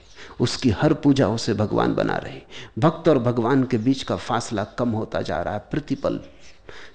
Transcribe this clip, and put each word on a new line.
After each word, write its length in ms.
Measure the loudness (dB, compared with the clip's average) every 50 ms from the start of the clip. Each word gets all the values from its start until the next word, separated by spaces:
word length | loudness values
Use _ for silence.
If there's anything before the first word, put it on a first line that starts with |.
| -20 -20 -20 -20 -20 -14 -4 -2
उसकी 300 | -2 0 0 0 2 2
हर 240 | 2 4 2 2 2
पूजा 340 | 4 4 4 4 4 4
उसे 260 | 2 2 0 -2 -2 0
भगवान 420 | 0 0 0 2 2 2 2 2
बना 220 | 0 0 0 -2
रही। 240 | -4 -6 -8 -12 -14 -16 -18 -18 -18 -18 -12 -2 2
भक्त 300 | 2 2 2 4 4 4
और 100 | 4 4
भगवान 440 | 4 2 0 2 2 2 2 2 2
के 140 | 2 0
बीच 260 | 2 2 2 0 0 -2
का 140 | -4 -4
फासला 460 | -4 -2 -2 -2 -2 -2 -2 -4 -4 -4
कम 260 | -4 -4 -2 -2 0
होता 320 | 0 -2 -4 -4 -4 -4
जा 200 | -4 -2 -4 -4
रहा 120 | -2 -4 -6
है, 60 | -6
प्रतिपल 600 | -6 -6 -6 -6 -4 -4 -4 -2 -2 -2 -2 -4 -8 -14 -20 -20 -20 -20 -20 -20 -20 -18 -18 -16 -18 -16